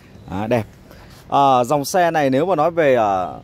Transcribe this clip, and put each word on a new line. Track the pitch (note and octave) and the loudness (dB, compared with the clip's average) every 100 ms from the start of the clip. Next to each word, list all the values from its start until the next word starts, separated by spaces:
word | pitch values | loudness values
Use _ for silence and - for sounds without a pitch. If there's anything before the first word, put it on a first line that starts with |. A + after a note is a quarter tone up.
| - - - | -20 -20 -12
Đó, | F#2 A2 | -8 -4
đẹp. | A#2+ G#2 - - - - - - | -4 -4 -12 -20 -20 -20 -20 -4
À, | C#3 C#3 B2+ | 0 2 2
dòng | A#2+ D3 | 2 -2
xe | C#3 F#3+ E3+ | -2 0 0
này | D#3+ C#3+ | 0 0
nếu | C3 F3 | 0 0
mà | |
nói | E3 D#3+ | 0 0
về, | E3 D3 | 2 2
à, | B2 G#2+ F#2+ F2 A#1+ | 4 2 0 -4 -10